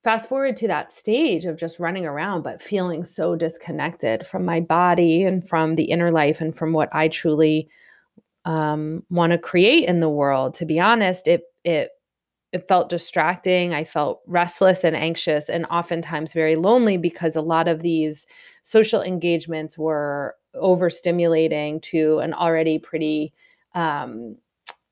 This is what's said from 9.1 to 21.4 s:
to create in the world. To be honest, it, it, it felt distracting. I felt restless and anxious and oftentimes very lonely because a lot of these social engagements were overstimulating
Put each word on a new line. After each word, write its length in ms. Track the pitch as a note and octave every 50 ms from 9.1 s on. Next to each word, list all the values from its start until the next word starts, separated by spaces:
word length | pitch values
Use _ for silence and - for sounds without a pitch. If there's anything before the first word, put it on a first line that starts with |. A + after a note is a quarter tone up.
| F3 F3 E3+ E3
to 80 | E3+ E3+
create 460 | - - - F3 F#3 G3+ - E3+ E3 F3+
in 120 | F3+ E3+
the 80 | E3 D#3
world. 440 | D3 D3 C#3+ C#3 C#3 C3 C3+ C3 -
To 120 | - F3
be 140 | D#3 D#3 E3
honest, 480 | F3+ G#3+ A#3 A3+ G3+ F3+ F#3 F3+ -
it, 140 | D#3+ F3 E3 - _ _ _ _
it, 260 | F3 E3 D3+ B2+ - - _ _ _ _ _ _ _ _ _ _ _ -
it 140 | - -
felt 220 | - F#3+ F3+ F3 -
distracting. 840 | F3+ E3+ - - - F3 D#3 E3 F#3 F3 - F#3 F3+ F3+ F3 F3 E3
I 100 | D3 D#3+
felt 380 | - - D#3 D3 C#3 - - _
restless 580 | - F3 F3 F3 E3+ - - G3 F#3 F3+ - -
and 120 | E3 D#3
anxious 540 | A#2 D3+ E3 E3 - - E3+ D3+ D3+ D3 -
and 160 | D3+ C#3+ C3+
oftentimes 680 | - E3+ E3+ E3+ - E3+ E3 E3 D#3 E3+ D3+ D#3 D#3 -
very 220 | E3 D#3+ D#3 D#3+
lonely 420 | D#3+ E3+ G3 A#3 B3+ A#3 G#3+ G3
because 380 | F3+ D#3+ F3 - - F3 D#3+ D#3
a 60 | D#3+
lot 260 | D3+ E3 E3 E3 E3
of 140 | F3 E3 D#3+
these 440 | E3 F3 E3 D#3+ D#3 D#3 D3+ - - _ - - - - - _ _
social 380 | - - A3 G#3+ G#3+ - F#3+
engagements 760 | - F#3 F#3 F3 E3 F3 E3+ E3 - E3 D#3+ D#3 D#3 D#3 -
were 580 | D#3+ D#3 D#3+ D#3 D3 D3 C#3+ C#3+ C#3+ C#3 - - _ _ _ -
overstimulating 1300 | - - F#3+ F3+ E3+ F#3 F3 E3+ - - F3 E3+ F3 E3+ E3+ E3 D#3+